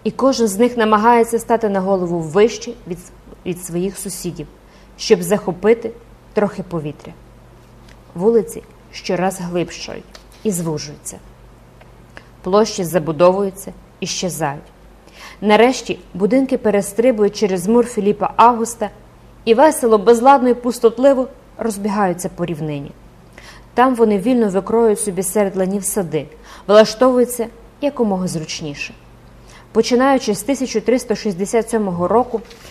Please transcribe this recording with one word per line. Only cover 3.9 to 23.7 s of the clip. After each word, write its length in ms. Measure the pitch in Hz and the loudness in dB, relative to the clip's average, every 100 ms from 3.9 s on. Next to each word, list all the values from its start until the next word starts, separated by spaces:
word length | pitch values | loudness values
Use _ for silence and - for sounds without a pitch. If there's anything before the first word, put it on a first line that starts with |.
| 190 | -6
сусідів, 500 | 196 - 175 170 147 - - - - - | -12 -10 -10 -10 -14 -18 -20 -20 -20 -10
щоб 260 | - 190 | 0 0
захопити 680 | 170 202 196 170 208 233 220 - - - - | 2 -2 -2 -2 0 0 -2 -14 -20 -20 -8
трохи 300 | 208 202 - | -2 -2 -4
повітря. 500 | - 170 147 - - 165 - - - - - - - - - 170 | -8 -8 -8 -12 -18 -20 -20 -20 -20 -20 -20 -20 -20 -20 -18 -2
Вулиці 480 | 208 233 185 - - - - | 2 2 0 -10 -18 -20 -20
щораз 480 | - - 180 185 185 | -16 -6 -2 -2 -4
глибшають 640 | 175 175 170 - - - - - - - | -6 -4 -6 -8 -14 -14 -16 -20 -20 -8
і 80 | 220 | -6
звужуються. 640 | 175 165 151 151 143 - - - - - - - - - - - - - - | -4 -4 -6 -10 -16 -16 -18 -20 -20 -20 -20 -20 -20 -20 -20 -20 -20 -20 -12
Площі 420 | 185 202 220 - | -2 0 0 -2
забудовуються 920 | 170 170 151 151 180 190 196 190 - - - - | -2 -2 -2 2 4 4 -4 -6 -18 -20 -20 -12
і 80 | 185 | -10
щезають. 560 | - 185 147 151 151 - - - - - - - - | -6 -6 -4 -6 -6 -16 -20 -20 -20 -20 -20 -20 -6
Нарешті 580 | 202 214 240 254 - - - | 2 6 4 2 -6 -10 -10
будинки 440 | 180 196 262 269 254 | -4 0 2 0 0
перестрибують 800 | 214 202 196 - 247 220 202 202 | 0 0 -2 0 0 2 0 0
через 320 | 208 185 185 | -2 0 2
мур 180 | 240 240 | 2 2
Філіпа 480 | - 202 202 185 - | 0 -2 0 -2 4
Августа 540 | 233 233 226 - 202 - - - - - 233 | 4 4 -4 -6 -8 -10 -20 -20 -20 -8 0
і 80 | |
весело, 440 | 226 311 302 233 214 | 4 4 4 2 2
безладно 520 | 190 233 254 277 247 | 4 4 6 6 4
і 40 | |
пустотливо 760 | 240 247 233 226 233 277 262 247 - - - | 0 -2 0 0 4 4 4 0 -8 -20 -8
розбігаються 720 | 226 202 208 202 190 175 180 | -8 -4 -4 0 0 -2 -6
по 160 | - 170 | -6 -6
рівнині. 460 | 156 156 143 143 - - - - - - - - | -6 -6 -8 -10 -18 -20 -20 -20 -20 -20 -20 -8